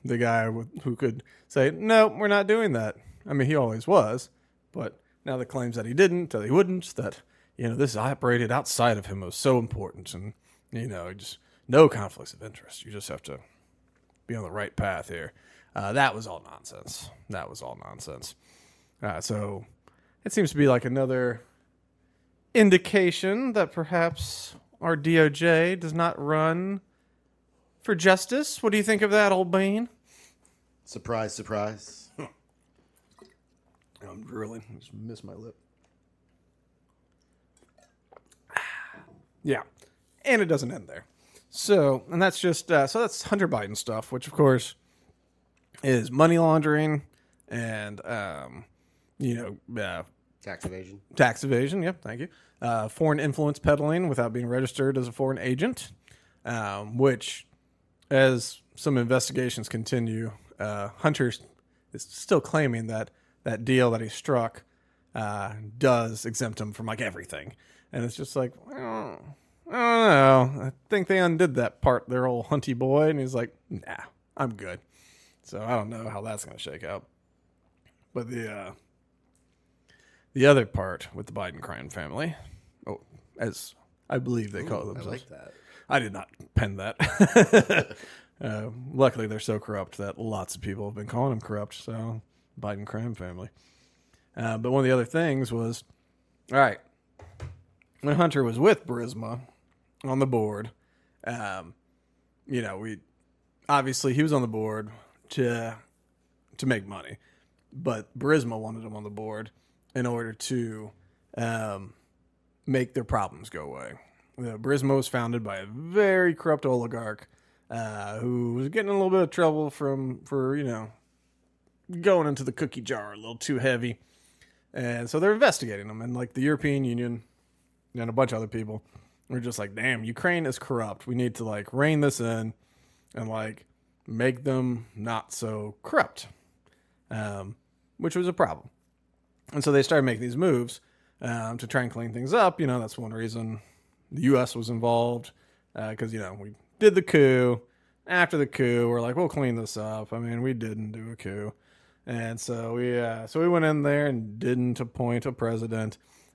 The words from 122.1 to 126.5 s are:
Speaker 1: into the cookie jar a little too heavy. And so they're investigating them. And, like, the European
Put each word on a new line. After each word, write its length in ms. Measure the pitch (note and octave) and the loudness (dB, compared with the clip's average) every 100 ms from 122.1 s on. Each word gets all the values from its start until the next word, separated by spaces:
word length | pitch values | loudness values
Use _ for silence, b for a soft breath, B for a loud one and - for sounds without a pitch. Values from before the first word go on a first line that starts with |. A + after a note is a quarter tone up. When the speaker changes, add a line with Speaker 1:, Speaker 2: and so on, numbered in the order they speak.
| F3+ D3+ | 4 4
Speaker 1:
into 160 | C3+ | 0
the 80 | C3 | -4
cookie 300 | - D3+ C3 | -4 -6 -6
jar 320 | A2 A#2+ G#2 | -6 -6 -8
a 20 | G#2 | -14
little 200 | A2+ A#2 | -14 -8
too 220 | - C3 | -2 0
heavy. 380 | C3 A#2+ A#2+ A2+ b b b b b b b | 2 0 -2 -8 b b b b b b b
And 360 | - A#2+ A#2+ A#2+ | -8 -6 -6 -4
so 100 | D3+ | 2
they're 140 | F#3+ | 2
investigating 540 | G#3+ C4 - A#2 G2+ G#2 | 6 4 4 -6 -8 -10
them. 140 | G#2+ | -10
And, 140 | A#2+ B2 | -8 -6
like, 180 | B2 | -6
the 80 | - | 0
European 420 | C#3 | 0